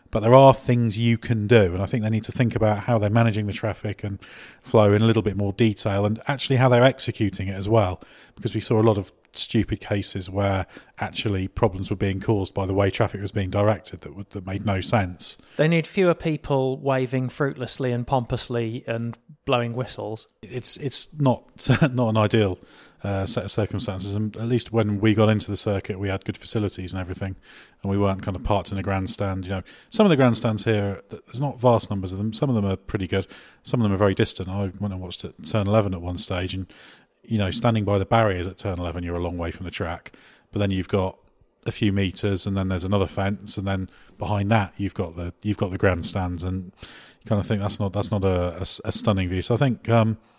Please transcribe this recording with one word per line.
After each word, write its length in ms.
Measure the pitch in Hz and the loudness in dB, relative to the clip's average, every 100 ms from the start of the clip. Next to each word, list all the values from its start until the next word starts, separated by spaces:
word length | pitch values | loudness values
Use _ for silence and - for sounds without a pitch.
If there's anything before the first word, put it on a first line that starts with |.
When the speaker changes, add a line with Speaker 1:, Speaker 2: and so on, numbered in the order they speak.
| _ | _
Speaker 1:
but 80 | 107 | -2
there 140 | 110 | 6
are 200 | 131 135 | 10 10
things 420 | 131 - 120 117 104 | 8 4 2 2 2
you 220 | 117 113 | 2 2
can 300 | - 113 104 | 0 -2 6
do, 260 | 120 92 | 6 6
and 80 | 92 | 2
I 40 | 98 | -2
think 180 | 123 | -2
they 60 | 107 | 0
need 120 | 110 | -2
to 80 | - | -2
think 220 | - 117 | 0 0
about 300 | - 107 104 | 2 2 0
how 140 | 113 117 | 0 0
they're 120 | 104 | 2
managing 360 | 113 117 104 104 | 4 4 2 -4
the 60 | |
traffic 520 | 95 110 - 107 - | -4 -6 -6 -8 -8
and 160 | 104 98 - - - - | -8 -10 -12 -20 -20 -20
flow 300 | - 117 104 | 2 6 6
in 100 | 104 | 6
a 40 | 113 | 4
little 160 | 110 | 4
bit 140 | 107 98 | 0 -2
more 160 | 101 | -2
detail, 540 | - 113 98 107 98 104 | 2 2 2 -2 0 0
and 140 | 107 - | -2 -4
actually 280 | 139 - 127 | -4 0 4
how 120 | 127 | 6
they're 160 | 120 | 6
executing 640 | 131 - - - 101 - 95 | 6 4 -2 0 -2 -2 -6
it 60 | |
as 140 | 98 98 | -6 0
well, 320 | 113 92 87 - - - - | 2 2 -2 -12 -20 -20 -10
because 180 | 113 | -6
we 60 | 110 | -4
saw 200 | - 110 | 0 4
a 20 | |
lot 160 | 113 101 | 4 2
of 140 | 92 - _ | -2 -12 _
stupid 480 | - - 110 95 104 | -6 -2 0 0 -4
cases 500 | - 101 - 98 92 | -4 -4 -4 -6 -6
where 360 | 98 98 95 - - - - | -2 0 0 -4 -12 -20 -10
actually 480 | - - 110 95 95 | -8 -4 -4 -2 -4
problems 440 | - 110 92 90 | 0 0 0 -6
were 60 | 101 | -2
being 220 | 98 98 | -2 -2
caused 360 | 107 104 95 | -2 -2 -2
by 120 | - 95 | -4 -2
the 80 | |
way 160 | 98 98 | 2 2
traffic 300 | - 104 104 | 2 -2 -2
was 100 | 101 | -6
being 200 | 104 92 | -4 -2
directed 500 | 101 104 104 - 90 | 0 2 0 -6 -14
that 160 | 80 87 | -14 -16
would, 120 | - | -14
that 160 | 101 90 | -12 -8
made 180 | 98 | -6
no 160 | 107 95 | -2 -2
sense. 560 | - 113 92 85 - - - - | 0 0 0 -4 -8 -8 -8 -2
Speaker 2:
They 120 | 156 | 2
need 180 | 170 156 | 2 0
fewer 280 | 196 180 | 0 2
people 640 | 165 165 151 - 139 131 135 | 2 -2 -4 -2 0 0 -2
waving 500 | 139 131 127 131 127 | -2 0 0 -2 -4
fruitlessly 640 | - 139 - 120 - 127 | -2 -4 -4 -6 -4 -2
and 140 | 120 120 | -2 0
pompously 800 | 131 113 127 - 117 113 123 - | -2 0 -4 -4 -4 -4 -6 -6
and 320 | 117 117 113 - 151 | -6 -6 -10 -16 -10
blowing 300 | - 123 120 | -2 0 0
whistles. 540 | 117 123 - 107 110 - _ | -4 -8 -8 -8 -10 -12 _
Speaker 1:
It's, 340 | - 127 - - | -12 -6 -4 -2
it's 420 | 139 - - 151 | 0 0 0 0
not, 480 | 135 117 - - - 120 | 0 0 -4 -4 0 2
<laughs> 100 | 131 | 2
not 160 | 127 113 | 2 2
an 80 | 110 | 4
ideal, 420 | 104 117 98 92 - - - _ | 4 4 2 0 -10 -20 -20 _
uh, 220 | 104 98 98 | -6 -2 -2
set 180 | 123 | -2
of 60 | 104 | -2
circumstances, 640 | - 101 101 101 92 101 | -2 -2 -2 -4 -6 -4
and 240 | 101 107 104 | -4 -4 -6
at 100 | 117 | -2
least 260 | 120 - | -2 0
when 260 | 113 104 101 | 0 0 2
we 160 | 110 | 2
got 140 | 107 107 | 4 4
into 220 | 107 - | 2 0
the 60 | 98 | -2
circuit, 440 | 110 98 - 95 | -2 -2 -4 -6
we 80 | 101 | -4
had 160 | 95 | -4
good 120 | - 95 | -6 -8
facilities 560 | - 110 101 - 90 | -6 -2 -2 -4 -6
and 80 | 92 | -6
everything, 360 | 87 92 95 92 - - - _ | -8 -8 -8 -10 -16 -20 -20 _
and 80 | 98 | -2
we 80 | 98 | 2
weren't 240 | 98 98 | 2 0
kind 140 | 104 90 | -4 -4
of 60 | |
parked 300 | - 101 - | -2 -2 -2
in 60 | 98 | -6
a 40 | |
grandstand. 640 | 92 95 92 - 101 95 | -2 -2 -2 -4 -4 -4
You 60 | 90 | -6
know, 100 | 95 - - - | -8 -8 -18 -4
some 140 | - | 4
of 60 | 208 | 6
the 60 | 139 | 6
grandstands 480 | 127 113 117 107 | 6 4 0 0
here, 380 | 117 104 101 95 - | 2 2 0 -4 -10
th-, 140 | 87 - | -18 -12
there's 140 | 117 | -6
not 200 | 143 123 | -6 2
vast 300 | 123 110 - | 4 4 2
numbers 220 | 101 92 | -4 -4
of 60 | 95 | -4
them. 140 | 110 | -4
Some 160 | 107 143 | -2 0
of 80 | 113 | 2
them 80 | |
are 100 | 98 | 0
pretty 320 | 95 - 104 92 | -2 -4 -6 -2
good. 220 | 98 - - - _ | -2 -4 -10 -20 _
Some 180 | - 127 | -2 0
of 40 | |
them 80 | 107 | 2
are 60 | 95 | 4
very 160 | 101 | 2
distant. 340 | 95 107 - 92 | 2 0 -2 -4
I 240 | 98 98 - | -4 -6 -4
went 120 | 101 | -6
and 80 | 92 | -6
watched 240 | 92 - | -10 -10
at 200 | - - | -12 -8
turn 240 | - 110 98 | -2 0 2
eleven 260 | 110 101 | 2 2
at 60 | 87 | -2
one 180 | 90 87 | -6 -4
stage, 360 | - 92 90 | -4 -4 -4
and, 120 | 95 92 - - - _ _ | -6 -10 -14 -20 -20 _ _
you 160 | - 113 | -4 -2
know, 140 | 95 | 0
standing 320 | 117 120 113 | 0 0 2
by 140 | 101 101 | 2 0
the 60 | |
barriers 440 | 92 117 110 90 90 | 2 2 2 0 -4
at 100 | - | -6
turn 220 | 101 87 | -6 -4
eleven, 240 | 87 87 | -6 -6
you're 100 | 87 | -6
a 80 | 85 | -4
long 160 | 87 85 | -4 -4
way 140 | 85 | -6
from 120 | - | -8
the 60 | 90 | -10
track, 420 | - 85 87 - - - _ _ | -6 -6 -8 -14 -20 -20 _ _
but 80 | 104 | -2
then 140 | 101 | -2
you've 160 | 95 87 | -2 0
got 280 | 101 90 - _ _ _ _ - | 0 0 -6 _ _ _ _ -10
a 40 | |
few 220 | - 107 | -2 0
meters, 540 | 98 95 - 104 95 101 | 2 0 -2 -2 0 0
and 100 | 98 | -2
then 120 | 95 | -2
there's 160 | 92 | -2
another 220 | 95 104 92 | 0 0 0
fence, 500 | - 98 101 101 - | -2 -4 -4 -6 -6
and 100 | 98 | -4
then 220 | 98 92 - - - | -4 -6 -12 -20 -10
behind 320 | 101 104 101 | -4 -2 2
that 240 | 110 95 - | 2 2 -4
you've 180 | 98 | -6
got 200 | - 85 | -4 -6
the, 180 | 82 87 - | -6 -10 -6
you've 140 | 104 101 | -4 -2
got 140 | 98 | -2
the 80 | 92 | 0
grandstands, 640 | 98 87 78 98 90 87 | 2 2 0 -2 -4 -4
and 300 | 92 92 90 - | -4 -6 -8 -16
you 460 | - - - _ - | -20 -20 -20 _ -2
kind 100 | 104 | -2
of 80 | 90 | 0
think 140 | 107 | -2
that's 180 | 101 - | -2 -2
not, 140 | 101 | -2
that's 180 | 87 82 | -2 -2
not 140 | 104 | 0
a, 320 | 95 90 87 87 | 2 2 0 -4
a 40 | |
s-, 180 | 92 - | -4 -4
a 60 | - | -2
stunning 380 | - 113 98 90 | 0 2 2 0
view. 140 | 92 | -2
So 120 | - | 0
I 40 | 117 | 2
think, 300 | 135 113 - | 2 0 2
um, 300 | 117 110 107 _ | 4 4 0 _